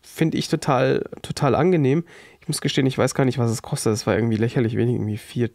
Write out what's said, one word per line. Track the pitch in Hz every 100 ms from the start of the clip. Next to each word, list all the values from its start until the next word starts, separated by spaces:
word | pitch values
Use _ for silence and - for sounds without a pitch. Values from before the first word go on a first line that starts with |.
finde | - - 160 -
ich | -
total, | 160 - 131 135 135 - -
total | - - 143
angenehm. | 110 170 175 135 151 170 - - _
Ich | -
muss | 151
gestehen, | - - 135
ich | -
weiß | 117
gar | - 131
nicht, | 131
was | 117
es | 113
kostet. | - 143 117
Das | 107 -
war |
irgendwie | 95 117 110
lächerlich | 117 143 113 110
wenig, | 117
irgendwie | 113 107 104
vier | - - 113